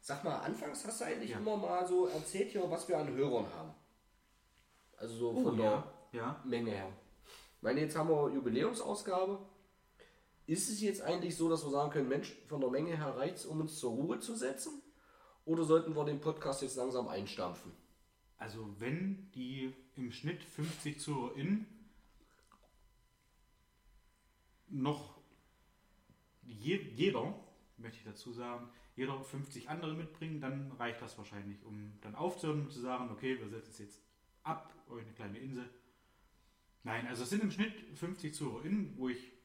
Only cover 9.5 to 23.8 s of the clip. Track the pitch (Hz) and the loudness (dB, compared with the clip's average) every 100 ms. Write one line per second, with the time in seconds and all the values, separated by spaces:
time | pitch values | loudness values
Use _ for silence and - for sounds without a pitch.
9.5 | - - _ _ _ - - _ _ - | -18 -20 _ _ _ -20 -20 _ _ -2
10.5 | 170 - 208 208 190 151 180 175 156 165 | 0 0 2 2 2 0 0 0 2 4
11.5 | 160 151 139 - 156 127 139 - - - | 4 4 2 4 2 2 2 0 -10 -6
12.5 | 147 131 131 165 165 147 147 175 180 - | 0 2 4 2 0 0 0 0 -2 -4
13.5 | 156 160 - 127 113 156 - - 226 254 | 0 0 0 -2 0 0 0 -2 -2 -2
14.5 | 269 320 285 - - - - - - - | -2 -6 -8 -14 -20 -20 -20 -20 -16 0
15.5 | 165 156 160 160 151 147 143 156 156 135 | 2 8 8 8 2 2 2 0 0 -2
16.5 | 135 131 127 127 123 113 95 101 - 90 | 0 -2 0 0 0 0 -2 -4 -2 -4
17.5 | 85 - - - _ _ _ _ _ 113 | -4 -12 -18 -20 _ _ _ _ _ -10
18.5 | 107 107 101 117 160 196 196 - 131 127 | -8 -10 -4 -2 0 0 -2 -6 -8 -6
19.5 | 135 131 131 - - 123 117 147 175 - | -2 -4 -6 -16 -8 -6 -4 -4 -4 -8
20.5 | - 160 - 147 147 - 139 120 139 156 | -4 -4 -2 -6 -6 -2 -2 -2 -2 2
21.5 | 208 - - - - - - - _ _ | 2 2 -14 -20 -20 -20 -20 -20 _ _
22.5 | - - _ - _ _ _ _ _ _ | -20 -20 _ -20 _ _ _ _ _ _
23.5 | _ _ _ | _ _ _